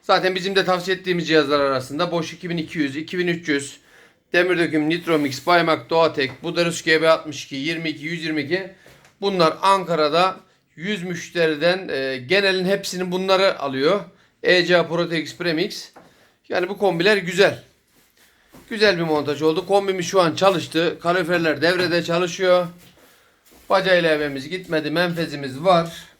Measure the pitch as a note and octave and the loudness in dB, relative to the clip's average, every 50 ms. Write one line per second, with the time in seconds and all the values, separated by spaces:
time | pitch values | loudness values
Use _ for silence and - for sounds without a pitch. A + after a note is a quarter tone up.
0 | _ - G3 F3 F3+ F#3 F#3 F#3 F3 G3 G3 G3 F3+ F3 F#3 F3 F3 F#3+ F#3 F#3 | _ 2 2 2 2 0 -2 -2 -4 0 0 0 2 2 0 -2 0 -4 -4 -4
1 | - F#3 F3+ F3 D#3+ C#3+ D#3+ D#3 D3 C3+ D3 C#3+ C#3+ C#3 C3+ B2+ B2+ - C#3 D3+ | -2 -2 -2 -2 0 4 4 4 4 4 2 2 2 2 0 -2 -4 -6 -4 -4
2 | F3 F3 E3 E3+ D#3 - E3 - - E3+ E3+ E3+ E3 - - F3 D3 C#3 C3 C#3+ | -2 -2 -2 -4 -4 -6 -10 -12 -8 -6 -6 -6 -6 -6 -4 -4 -4 -4 -4 -8
3 | D#3+ - - F3+ F3 F3 E3+ E3+ - D#3 C#3+ C#3 C3+ - - - _ _ _ - | -8 -6 -4 -2 -2 -2 -2 -4 -2 -2 -2 -2 -2 -6 -14 -20 _ _ _ -20
4 | - _ _ _ _ _ - F3 F3+ F3+ F3+ E3 E3+ D3+ D3+ D#3 D3+ D#3 E3 F3 | -20 _ _ _ _ _ 0 2 2 2 2 0 0 0 0 0 0 0 -2 -2
5 | E3+ E3 E3 D3+ D3 C3+ B2+ - - F3 F3 E3+ E3 D#3+ D#3 - - - E3+ E3 | 0 0 0 2 0 -2 -4 -4 0 2 4 4 4 2 0 -2 -2 0 2 2
6 | E3 D3+ - D3+ C3+ B2+ - - D#3 E3+ E3 E3+ E3+ E3+ E3 - - E3 D#3+ D#3 | 2 2 2 -2 -4 -4 -4 -10 -10 -6 -2 0 -2 -2 -2 -4 0 2 2 4
7 | D#3+ D#3+ D#3+ D#3 - D#3 C#3 - - - C#3 C3+ C3+ D#3+ E3 E3 E3 D#3 D3 C3 | 6 4 4 2 0 -10 -12 -12 -12 -10 -10 -8 -6 -6 -6 -4 -6 -6 -8 -6
8 | C#3+ D#3+ E3+ E3 D#3 D#3+ D#3 D3+ C#3 C3 E3+ F#3+ F#3+ F#3+ - _ _ - - _ | -8 -8 -8 -6 -6 -4 -4 -4 -4 -4 -4 -4 -6 -10 -16 _ _ -20 -20 _
9 | _ _ _ _ G3 G3 G3 F3+ E3 D#3+ - - - F#3+ G3 F#3+ F3+ D#3+ E3+ D#3 | _ _ _ _ -4 -2 2 2 2 2 2 2 2 2 2 2 2 -2 0 0
10 | D#3 D3 D3 E3+ F3+ F#3+ - - _ _ _ _ _ _ _ D3+ D#3+ G3+ G#3+ F#3 | 0 2 2 2 2 2 0 -6 _ _ _ _ _ _ _ -10 -6 -6 -6 -6
11 | E3+ F#3 F3 E3+ - - - F3 E3 D#3+ D#3 C#3+ D#3 F3 F3+ F#3+ F#3 - C#3+ C3+ | -6 -8 -8 -8 -10 -6 -2 0 0 0 0 0 0 0 0 0 -4 -6 -4 -4
12 | C3+ C3+ C3 B2+ B2 C3 F3+ G3+ G3 F#3+ F#3 F#3 F3+ F#3 G3 G3 G3 - F#3 F3+ | -4 -4 -6 -8 -2 0 0 2 2 2 0 0 0 0 0 -2 -2 -8 -6 -6
13 | F#3 F3+ F3 F3+ F#3+ F#3+ F#3+ F#3 G3 F#3+ - - C#3 C#3 C3 C3 C#3 D#3+ G3 G3+ | -4 -4 -4 -4 0 2 2 4 4 2 0 -2 -6 -6 -2 0 2 2 2 0
14 | F3+ - _ _ _ _ _ _ - - F3+ F3+ E3+ E3+ F3+ E3+ D#3+ D3 E3 E3+ | -2 -10 _ _ _ _ _ _ 2 4 4 4 4 4 4 2 2 2 -2 -4
15 | E3+ D#3 E3+ D#3+ D3 - - - F3 F3 D#3+ D#3 F#3 G#3 - - - - _ - | -2 -2 -2 -4 -4 -6 -10 -6 -4 -2 -2 -2 -2 -4 -6 -12 -16 -18 _ -20
16 | - _ _ _ _ _ _ _ _ _ - F3+ F3+ F#3+ G3+ F#3 G3+ G3 F3 E3 | -20 _ _ _ _ _ _ _ _ _ -2 -2 -2 -2 -2 0 0 0 2 2
17 | E3+ G#3 G#3+ G3 F3+ E3+ E3+ F3+ G3 D#3+ B2 - - _ _ _ _ _ _ _ | 2 2 2 2 -2 -4 2 2 2 2 2 -4 -14 _ _ _ _ _ _ _
18 | _ _ _ _ _ _ _ _ _ _ - - - _ A#3+ G#3 G#3+ G#3 F#3 E3+ | _ _ _ _ _ _ _ _ _ _ -20 -20 -14 _ 0 4 4 4 4 2
19 | E3+ D#3+ D3+ D3 C#3 D3 D3 C3+ D#3 D#3 D#3+ F#3 F3+ F3+ G3 G3+ G3 G3 F#3+ F#3 | 0 0 0 0 0 -2 -4 0 0 0 0 0 0 2 2 2 2 0 -4 -4
20 | E3+ F3 G3 F#3+ F3 D#3+ - - F#3 G3 F#3+ D#3+ B2 - - D#3+ E3+ E3 - - | -4 2 2 4 4 4 2 2 2 2 2 2 -4 -2 -2 0 0 0 -4 -2
21 | - E3+ F3 F#3 F3 D#3 F3+ F3 E3 D#3+ D3 B2+ D3 E3+ F#3 F3+ F3+ E3 E3+ E3+ | -2 0 0 0 0 0 0 0 0 0 0 2 0 0 2 2 0 0 0 -2
22 | E3 E3 E3+ E3+ F3+ F3 F3 - F#3+ F3+ F3+ F3+ F3 E3+ F3 - - - _ _ | 0 0 -2 0 -2 -2 -2 0 2 4 4 4 2 -2 -10 -18 -20 -20 _ _
23 | - _ _ _ _ _ _ _ _ _ _ - _ _ G3 F#3+ F3 F#3 F3+ F3 | -20 _ _ _ _ _ _ _ _ _ _ -20 _ _ 0 0 4 4 2 4
24 | E3+ D#3+ D#3 D3+ D3+ D3 C#3 C3+ C3 C#3+ F3+ F3+ F3 E3 E3 D#3 D3 D3 D3+ E3+ | 4 2 2 0 0 -4 -6 -8 -8 -8 -10 -10 -6 -4 -4 -2 -2 0 0 0
25 | F3+ F3 E3+ E3 E3 D3 D3 C#3+ C#3 C3 B2 C3+ D#3+ F#3+ F3+ E3+ E3 E3 - - | 0 0 -2 -4 -6 -6 -6 -8 -10 -10 -10 -2 2 4 4 4 2 -2 -8 -16
26 | - - _ | -20 -20 _